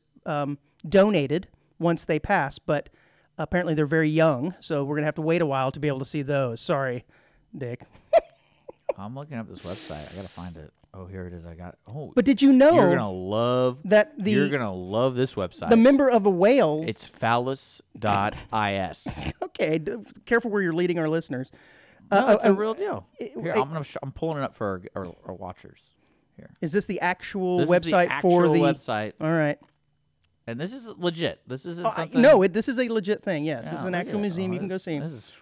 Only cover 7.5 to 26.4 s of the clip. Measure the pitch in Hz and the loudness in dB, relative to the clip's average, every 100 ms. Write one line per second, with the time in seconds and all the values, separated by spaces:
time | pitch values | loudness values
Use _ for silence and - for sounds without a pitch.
7.5 | 175 123 123 - _ _ 679 - _ _ | -12 -10 -10 -16 _ _ 0 0 _ _
8.5 | _ - - - - 104 135 147 127 110 | _ -20 -16 -12 -10 -12 -14 -12 -12 -12
9.5 | 90 87 98 - 76 76 90 95 - 90 | -14 -12 -12 -12 -12 -12 -14 -14 -14 -16
10.5 | 82 76 _ _ 95 92 95 90 87 85 | -16 -20 _ _ -20 -16 -14 -14 -14 -16
11.5 | 82 87 - - 131 135 - 220 240 277 | -16 -18 -20 -18 -16 -4 0 2 6 6
12.5 | 262 285 339 185 - 104 92 92 107 120 | 8 8 8 6 4 0 -6 -2 0 2
13.5 | 127 127 127 175 214 208 - 196 208 143 | 2 2 0 2 4 4 -2 0 2 2
14.5 | 143 110 92 90 107 131 123 131 - 92 | 0 -4 -6 -4 0 0 2 -2 -2 -6
15.5 | - 165 226 240 277 269 240 196 180 202 | -4 2 6 6 6 4 4 2 4 4
16.5 | 277 160 156 147 107 - - 113 120 127 | 6 4 0 -4 -8 -10 -4 0 0 0
17.5 | 135 - - - - 107 101 104 - - | -4 -8 -14 -16 -6 0 0 0 -4 -6
18.5 | 110 104 98 90 - - - - - 359 | -2 -2 -2 -4 -8 -10 -8 -8 -8 -8
19.5 | - 165 165 151 240 202 - - 233 233 | -4 -2 -2 -4 -10 -12 -14 -2 0 0
20.5 | 202 180 165 180 170 156 165 - 127 135 | -2 0 0 0 0 0 -2 -4 -8 -8
21.5 | - _ _ _ _ - 196 254 214 226 | -14 _ _ _ _ 0 2 4 4 4
22.5 | 196 214 226 403 160 92 - 233 294 165 | 2 0 -4 -6 -6 -10 -12 -12 -8 -4
23.5 | 226 143 160 139 - 135 - 160 151 131 | -2 -2 -4 -8 -10 -12 -6 -6 -4 -6
24.5 | - 104 92 95 - 92 82 - 92 92 | -4 -6 -6 -8 -10 -10 -12 -16 -14 -14
25.5 | 90 - - _ _ _ _ _ _ | -14 -20 -20 _ _ _ _ _ _